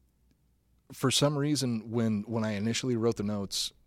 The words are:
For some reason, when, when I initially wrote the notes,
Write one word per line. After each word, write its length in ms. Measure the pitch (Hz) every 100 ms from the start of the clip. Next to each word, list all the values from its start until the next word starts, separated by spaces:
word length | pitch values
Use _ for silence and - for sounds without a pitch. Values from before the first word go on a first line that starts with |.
| _ _ _ _ _ _ _ _ _
For 180 | - 131
some 280 | - 143 147
reason, 520 | 147 139 127 113 110
when, 320 | 117 113 107 110
when 180 | 113
I 80 | 110
initially 440 | 101 113 113 131 117
wrote 200 | 117 107
the 60 |
notes, 500 | 104 104 98 - - _